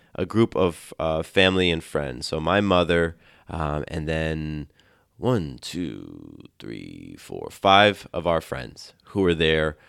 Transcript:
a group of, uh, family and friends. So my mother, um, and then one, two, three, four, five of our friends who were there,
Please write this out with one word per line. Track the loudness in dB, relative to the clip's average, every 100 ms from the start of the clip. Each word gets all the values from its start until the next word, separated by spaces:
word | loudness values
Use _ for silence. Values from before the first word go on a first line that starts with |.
| _
a | -8 -2
group | 2 2
of, | 2 0 -2 -12 -6
uh, | -2 -2
family | 0 4 4 4 2
and | 0
friends. | -2 -4 -4 -8 -6
So | -4
my | 2 2
mother, | 4 4 4 2 0 -4 _ _ -10
um, | -6 -4 -4 -6
and | -6 -4
then | -2 -2 -4 -6 -8 -10 _ _ _ _ -6
one, | -2 -2 -4 -10
two, | -10 -8 -8 -8 -14 -18 -18 -20 -20 -18
three, | -14 -14 -14 -16 -18 -18
four, | -14 -12 -12
five | 0 6 8 6 4 -6
of | -4 0
our | 0
friends | -2 -10 -12 -16 -20 _ -8
who | 0
were | 2
there, | 2 2 2 0 -4